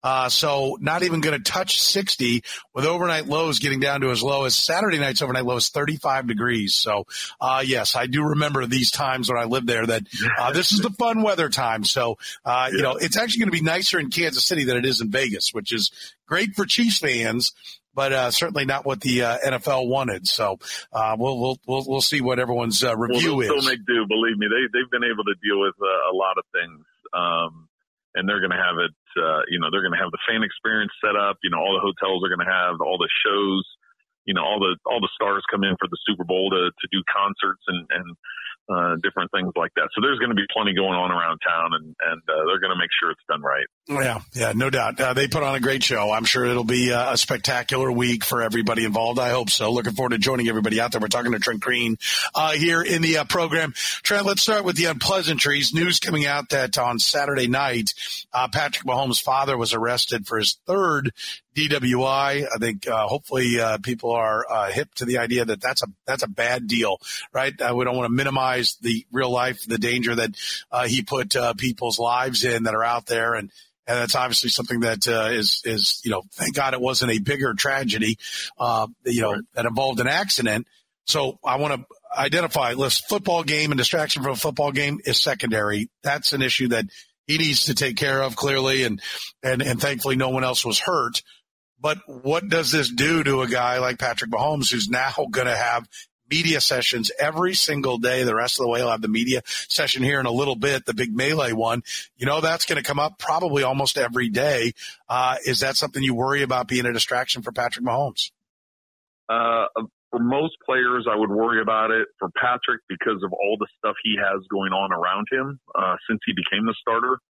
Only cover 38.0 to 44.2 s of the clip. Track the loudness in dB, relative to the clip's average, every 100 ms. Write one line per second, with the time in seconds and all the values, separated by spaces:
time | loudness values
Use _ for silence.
38 | -4 -14 -16 -14 -14 -16 -4 0 0 0
39 | -2 -2 -2 -2 -2 -2 -2 -2 -2 0
40 | 0 0 0 0 0 0 0 2 0 2
41 | 0 0 0 -2 0 0 2 -2 -6 -4
42 | -4 -2 -2 0 2 2 0 0 0 0
43 | 0 -4 _ -4 0 -2 -2 _ -6 0
44 | 0 -2